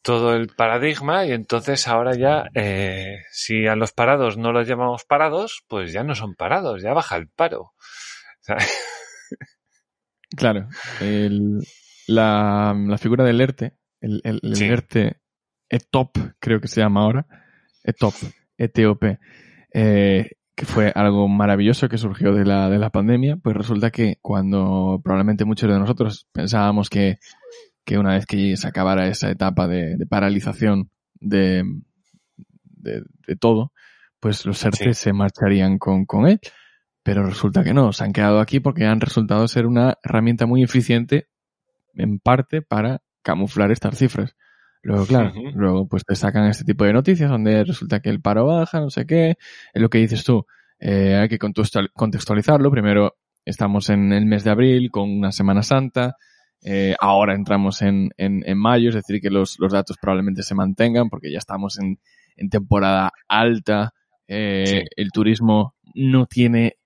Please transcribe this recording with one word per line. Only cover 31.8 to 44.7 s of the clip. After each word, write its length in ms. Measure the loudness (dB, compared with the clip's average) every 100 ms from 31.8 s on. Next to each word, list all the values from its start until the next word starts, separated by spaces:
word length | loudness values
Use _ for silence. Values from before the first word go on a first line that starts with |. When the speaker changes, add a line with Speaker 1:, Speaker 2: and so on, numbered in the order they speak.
| -14 _ _ _ _ _ -20 _
Speaker 2:
de, 380 | _ _ -10 -10 -10 _ -10
de 100 | -2
todo, 380 | 2 2 0 _ _ _ _ _
pues 280 | -4 -2 -4
los 180 | -2
erte 300 | -2 0 0
Speaker 1:
Sí. 100 | 0
Speaker 2:
se 80 | 0
marcharían 640 | 0 0 0 2 4 4 0
con, 280 | 0 0 0
con 200 | 2 4
él, 140 | 4 0 _ _ _ _ _
pero 200 | -2 0
resulta 400 | 0 0 0 0
que 100 | 2
no, 180 | 2 2
se 120 | 0
han 80 | -4
quedado 260 | 0 2 4
aquí 220 | 2 0
porque 240 | 0 0
han 160 | 0 2
resultado 480 | 0 -2 0 2 2
ser 180 | 2 0
una 320 | 2 2 0
herramienta 420 | -2 0 2 0 2
muy 160 | 2
eficiente, 640 | 2 2 2 0 2 -2 -2 _ _ _ _ _ _
en 260 | -6 -4 0
parte, 420 | 2 2 2 -6
para 400 | -4 -2 -2 -4 _ _
camuflar 500 | -4 -2 -2 0 2
estas 260 | 2 -2 0
cifras. 380 | 0 0 -6 _ _ _ _